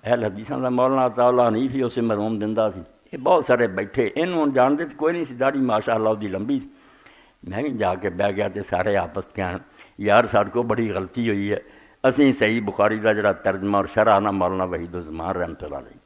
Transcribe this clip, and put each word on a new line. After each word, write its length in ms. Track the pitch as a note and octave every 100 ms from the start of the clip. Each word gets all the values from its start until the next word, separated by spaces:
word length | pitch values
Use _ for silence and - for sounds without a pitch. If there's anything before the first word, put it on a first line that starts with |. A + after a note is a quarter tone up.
| -
अहल 200 | A#2+ G#2+
हदीसां 360 | G2 A2 C3+
दा 80 | B2+
मौलाना 360 | B2 C3 C3+ B2+
अताउल्लाह 420 | A2+ B2 B2 A#2+
हनीफी 340 | A2 C3 C3+
उसे 200 | B2 B2
मरहूम 380 | A#2 G#2 G#2+ A2
दिंदा 300 | G#2+ A2 A2
सी। 100 | F#2
ये 380 | E2 _ _ C#3
बहुत 300 | C3 F3+ C3
सारे 200 | B2 A#2
बैठे, 460 | F#2+ G2+ - A2 -
इन्हूं 220 | E3+ F3
हुण 120 | D3
जानदे 340 | C3 B2+ D3 E3
ते 100 | B2
कोई 180 | D#3
नहीं 120 | F3 D3
सी, 100 | B2
दाढ़ी 240 | C3 C3+
माशाअल्लाह 540 | B2+ A2 A2 A2+ A2
उहदी 140 | G#2+ G#2
लंबी 320 | F#2+ G#2+ C#3
सी। 160 | C3+ - _ _ - - _ _ -
मैं 140 | G#2
भी 140 | D3 A#2+
जाके 320 | G2 F#2 G2+
बह 220 | F2 G2+
गया 180 | G2 G2+
ते 120 | G2
सारे 340 | G2 F2+ F#2+ G2
आपस 260 | E2+ G2
च 40 | - -
कहण, 240 | F#2 F2+ - _ - -
"यार, 260 | G#2 G#2 A#2
साडे 240 | A2 G2+
कोल 140 | A#2+
बड़ी 240 | A#2 A2 A2+
गलती 400 | F#2 F#2 - A2+
होई 200 | G2+ G2+
है, 180 | G#2 - - _ _ C3
असीं 260 | B2+ C#3
सही 300 | C3 G#2+ A2+
बुखारी 380 | G#2 G2 G#2 A2
दा 140 | A2
जिहड़ा 200 | G#2+ G#2
तर्जमा 440 | F#2+ - F#2+ G2+ G2+
और 100 | F#2+
शरह 320 | A2+ G#2+ G2
ना 120 | G#2
मौलाना 320 | G2 F2+ F#2+
वहीदुज्जमान 720 | F#2 E2+ E2+ F2 D#2+ D#2+ E2+ F2+
रहमतुल्लाह 460 | E2+ D#2 D#2 C#2
अलैह 160 | C2+ -